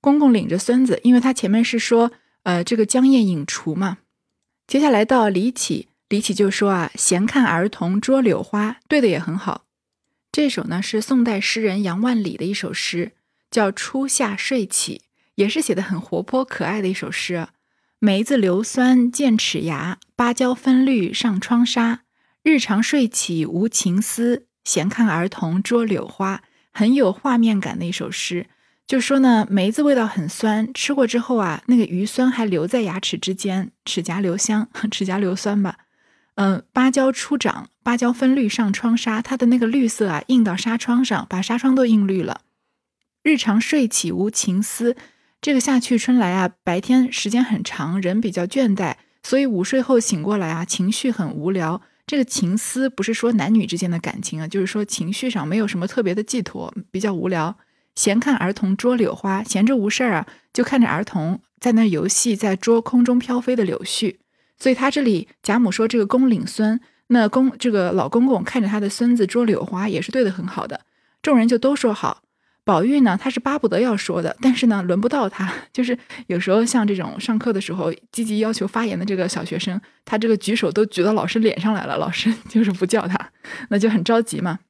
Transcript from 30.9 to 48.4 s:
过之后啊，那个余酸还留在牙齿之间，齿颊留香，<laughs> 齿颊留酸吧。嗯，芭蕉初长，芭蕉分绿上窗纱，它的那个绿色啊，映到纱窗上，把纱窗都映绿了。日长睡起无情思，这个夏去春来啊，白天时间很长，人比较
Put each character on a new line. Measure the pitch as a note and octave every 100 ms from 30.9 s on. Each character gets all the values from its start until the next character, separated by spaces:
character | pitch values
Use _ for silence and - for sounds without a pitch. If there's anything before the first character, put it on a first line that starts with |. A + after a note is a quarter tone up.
过 | C#4+ A#3+
之 | A#3+
后 | A#3 A#3+
啊， | F#3+ D3+ -
那 |
个 | B3
余 | A3 F3+
酸 | G#3+ - B3+
还 | B3+
留 | A3 F3 E3
在 | B3+
牙 | G#3 F3
齿 | - F3
之 | -
间， | F#3+ G3+ F#3 F#3+ _ -
齿 | -
颊 | E3+ F3
留 | G3 F3+
香， | - G#3+ G#3+ -
<laughs> | G#3+
齿 | - F#3+
颊 | F#3
留 | G3
酸 | F#3 G#3+ G3+
吧。 | G3 - _ _ _ _ _
嗯， | - G3 F#3 -
芭 | - C4
蕉 | C4 C4+
初 | C4 - C#4+
长， | A3 - - _
芭 | - A#3+
蕉 | A#3+
分 | A#3+ C4 C4+
绿 | A3
上 | - A3
窗 | G3 A#3
纱， | A#3 B3 A3
它 | A#3 C4
的 | A#3+
那 | B3
个 | A3+
绿 | C4+ A#3+
色 | - G#3
啊， | D3+ -
映 | B3+
到 | G#3+
纱 | F3+ - A#3
窗 | - A#3+
上， | B3+ G3+ -
把 | F3+
纱 | G3 A#3+
窗 | C4+
都 | C4 B3
映 | A3 G3
绿 | F#3+
了。 | E3 - _ _ _ _ _ _ _ _
日 | - D4
长 | - G#3
睡 | - D4+ A#3
起 | - F3
无 | F3 G3+
情 | - - F#3
思， | G#3+ - A#3+ B3 - _ _ _
这 | -
个 | C4+
夏 | C#4 C4
去 | A#3+ A#3+
春 | - B3+
来 | F#3+
啊， | F#3 F#3 -
白 | - F3
天 | - B3+ B3+
时 | - G#3
间 | A#3
很 | B3+ G#3+
长， | - - D3+ F#3
人 | F#3 G3
比 | A3+
较 | F3+